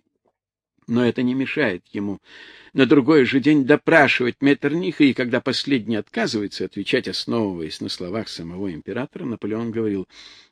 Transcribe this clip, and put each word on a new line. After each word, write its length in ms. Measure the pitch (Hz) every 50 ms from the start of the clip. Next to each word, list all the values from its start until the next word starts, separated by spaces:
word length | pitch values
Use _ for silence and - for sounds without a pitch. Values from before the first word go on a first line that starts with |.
| _ _ _ _ _ _ _ _ _ _ _ _ _ _ _ _ _
Но 180 | - 117 120 123
это 160 | 117 113 131
не 140 | 123 123 127
мешает 500 | 135 131 - - 151 139 107 90 90 _ _
ему 280 | - 104 101 101 95 - _ - - - - - - - - _ -
на 140 | 143 135
другой 380 | 117 156 143 113 143 160 143 123
же 140 | 113 135 135
день 240 | 117 147 156 147 131
допрашивать 800 | 120 151 - - 156 165 156 139 120 - - 123 120 - -
Меттерниха, 600 | 139 139 143 - 147 143 151 170 190 185 147 - 151
и 100 | 135 113
когда 260 | - 123 117 127 120
последний 560 | - 135 117 - - 139 139 120 101 110 113
отказывается 720 | 104 - _ - 233 220 151 117 107 101 92 - - 92
отвечать, 420 | 90 - 101 98 - - 123 -
основываясь 720 | 95 92 - - 120 120 117 107 98 90 85 80 78 - -
на 100 | 110 95
словах 380 | - - 92 87 101 113 104
самого 460 | - - - 82 82 87 92 101 95 80
императора, 520 | 73 - - 101 120 139 - - 190 165
Наполеон 440 | 127 110 - - 104 107 113 117 117
говорил: 380 | 107 113 110 107 101 95 90 - _ - - - - - _ _